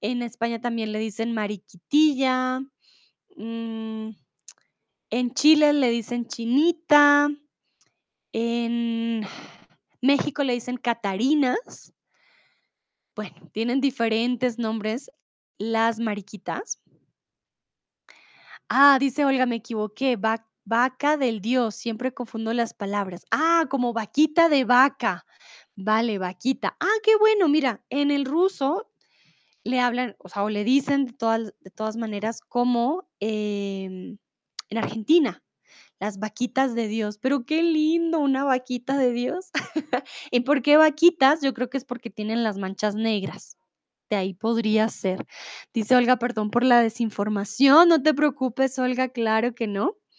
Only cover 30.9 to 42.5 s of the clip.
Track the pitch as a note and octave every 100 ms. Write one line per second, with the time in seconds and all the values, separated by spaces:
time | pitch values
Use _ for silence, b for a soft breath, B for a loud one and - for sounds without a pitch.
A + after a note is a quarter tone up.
30.9 | C#4 B3 - A3+ A3+ A3 - F#3+ - A3
31.9 | A3 A3 G3+ G#3+ A3+ - A#3+ B3 A#3+ A#3+
32.9 | F4+ - - A3 G#3+ G#3 G3+ G3+ G3 F#3+
33.9 | F#3 F#3 G#3 _ _ _ - - A3 -
34.9 | A3+ G#3 E4+ B3 - _ _ b b b
35.9 | - G#3 G3 G#3 - B3 C4 C4+ A#3 G#3+
36.9 | A3 G#3 G#3 C4 C#4 A#3 D#4+ E4+ D#4 D#4
37.9 | E4 E4 D#4+ C#4+ C4+ C#4 B3+ B3+ B3 -
38.9 | C#4 B3+ A#3+ B3+ F4+ - - - D#4+ -
39.9 | - - B B B3 A#3+ C#4+ D4 D4+ D#4
40.9 | D4+ F4 - C4+ D#4+ C#4 - B3 C4+ -
41.9 | A#3+ A3 - G#3+ A#3 A3+